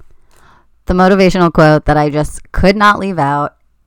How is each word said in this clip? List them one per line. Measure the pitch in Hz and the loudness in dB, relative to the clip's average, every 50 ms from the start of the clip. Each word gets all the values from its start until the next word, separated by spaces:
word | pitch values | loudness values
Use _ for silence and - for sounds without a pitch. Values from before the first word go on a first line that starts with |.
| - - - - _ _ _ _ _ _ _ _ _ _ _ _ _ | -20 -20 -20 -20 _ _ _ _ _ _ _ _ _ _ _ _ _
the | - 185 | -4 -2
motivational | 180 185 185 202 190 196 185 - 185 175 165 - | 0 2 2 2 2 2 2 2 2 0 0 2
quote | - 160 151 151 151 - | 2 2 4 2 2 0
that | - 151 151 | 0 -2 0
I | 147 151 | 0 -2
just | 143 151 151 - - - - - | -2 -4 -6 -6 -8 -14 -18 -10
could | - - - 180 202 | -4 0 0 0 2
not | 214 208 208 208 - | 2 2 2 0 0
leave | - 196 190 165 | -4 -8 -6 -4
out | 143 139 143 147 147 - - _ _ _ _ _ _ | -4 -2 -2 -4 -4 -6 -8 _ _ _ _ _ _